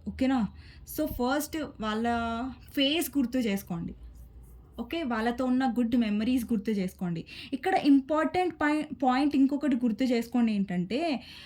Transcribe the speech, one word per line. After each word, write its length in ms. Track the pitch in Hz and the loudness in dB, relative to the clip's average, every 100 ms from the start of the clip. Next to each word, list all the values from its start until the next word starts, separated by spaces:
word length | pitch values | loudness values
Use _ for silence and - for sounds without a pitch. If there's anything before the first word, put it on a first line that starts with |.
| - | -10
ఓకేనా? 400 | - 262 262 196 - - - - - | 0 2 2 0 -4 -20 -20 -10 -4
So, 60 | 302 | -4
ఫస్ట్ 520 | - 247 294 294 320 285 - | -2 0 0 -2 -6 -6 -6
వాళ్ళ 260 | 214 220 233 233 233 226 262 240 - | -4 0 0 0 -2 -4 -6 -10 -6
ఫేస్ 440 | - 277 320 285 285 | 0 2 2 0 0
గుర్తు 200 | 240 254 | 0 0
చేసుకోండి. 560 | 226 196 - 170 180 - - - - - - - - - | 0 0 -2 -6 -6 -10 -16 -20 -20 -20 -20 -20 -18 -14
ఓకే? 240 | 240 330 | -8 -4
వాళ్ళతో 420 | 277 226 226 240 254 | -2 -2 0 0 0
ఉన్న 260 | 254 262 | 2 2
గుడ్ 240 | 233 233 240 | 2 2 2
మెమరీస్ 500 | 220 208 226 262 220 | 2 2 2 0 0
గుర్తు 260 | 226 226 | -2 0
చేసుకోండి. 540 | 202 185 - 180 165 - - - | 0 -2 -4 -4 -4 -8 -16 -10
ఇక్కడ 200 | 262 370 | -4 0
ఇంపార్టెంట్ 800 | 370 294 277 269 311 311 359 359 330 | 2 6 6 4 0 2 2 0 0
పాయి-, 340 | 294 302 - - | 0 0 -2 0
పాయింట్ 320 | 262 254 294 285 | 2 2 2 4
ఇంకొకటి 400 | 269 285 294 240 | 4 2 0 2
గుర్తు 280 | 247 214 | 0 0
చేసుకోండి 500 | 262 233 233 247 226 | 0 0 0 2 2
ఏంటంటే, 680 | 208 196 180 175 247 339 254 - - | 2 0 -2 -2 -2 -2 -2 -6 -18